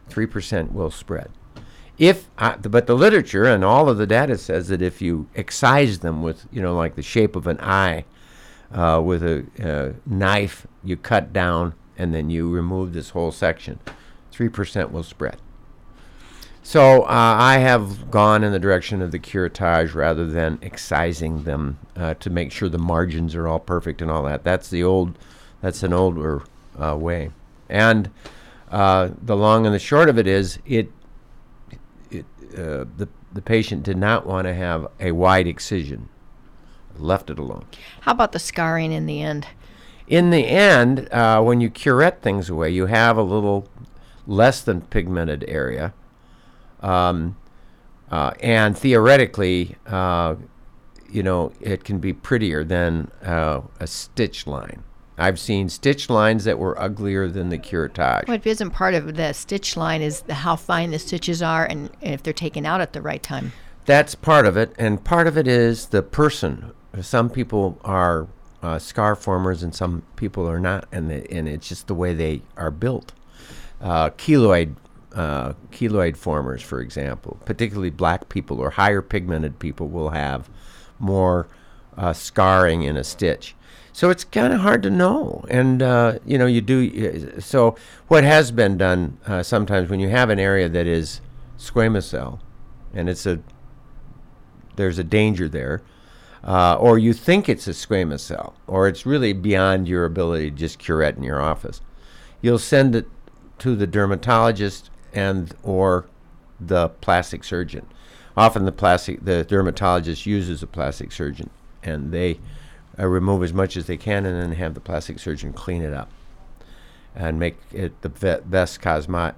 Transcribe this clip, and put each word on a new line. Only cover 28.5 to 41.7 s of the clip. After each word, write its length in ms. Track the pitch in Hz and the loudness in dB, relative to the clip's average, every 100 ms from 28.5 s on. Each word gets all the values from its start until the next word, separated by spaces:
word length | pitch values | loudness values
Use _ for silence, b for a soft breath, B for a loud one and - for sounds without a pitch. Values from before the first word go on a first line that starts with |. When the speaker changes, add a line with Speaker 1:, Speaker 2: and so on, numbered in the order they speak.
| B B | B B
Speaker 1:
uh, 380 | 101 98 95 92 - | 2 4 6 2 -4
the 120 | 113 | -2
long 300 | 101 107 110 | 2 4 6
and 100 | 110 | 4
the 40 | 101 | 0
short 320 | - 147 165 | 2 6 6
of 80 | 117 | 6
it 80 | 95 | 4
is, 320 | 98 92 - - | 2 0 -6 -2
it, 240 | 117 110 - - - - - - - - - - - - | -2 -2 -10 -20 -20 -20 -20 -20 -20 -20 -20 -20 -20 -16
it, 160 | 87 - - 69 | -14 -14 -20 -18
uh, 320 | - 80 71 60 82 | -12 -8 -8 -10 -10
the, 100 | 101 - - | -12 -12 -14
the 80 | 101 | -12
patient 420 | - 113 107 82 | 0 0 2 -4
did 140 | 98 92 | -4 0
not 300 | 104 113 - | 2 0 0
wanna 260 | 92 92 | -4 -4
have 360 | 90 87 82 69 - | -4 -4 -4 -6 -6
a 120 | 92 | -4
wide 340 | 82 92 95 87 | 2 4 4 2
excision. 640 | - - 95 71 57 - - - - - b b b b - | -4 -6 -6 -6 -12 -14 -20 -20 -20 -20 b b b b -8
Left 320 | 76 98 - | -2 -2 -4
it 80 | 71 | -10
alone. 260 | 64 50 - B B B | -10 -12 -16 B B B
Speaker 2:
How 100 | - | -2
about 200 | 240 214 | 2 0
the 60 | 170 | -2
scarring 540 | - 175 165 165 160 | -8 -4 -2 -2 -4
in 140 | 160 156 | -4 -6
the 160 | 147 | -6
end? 240 | 156 147 - b b b b b - | -6 -8 -10 b b b b b 0
Speaker 1:
In 220 | 170 175 | 4 6
the 180 | 165 117 | 4 4
end, 640 | 180 202 135 120 135 - | 6 8 8 6 2 -2
uh, 280 | 117 113 110 | 2 4 6
when 220 | 117 120 | 6 4
you 80 | 117 | 2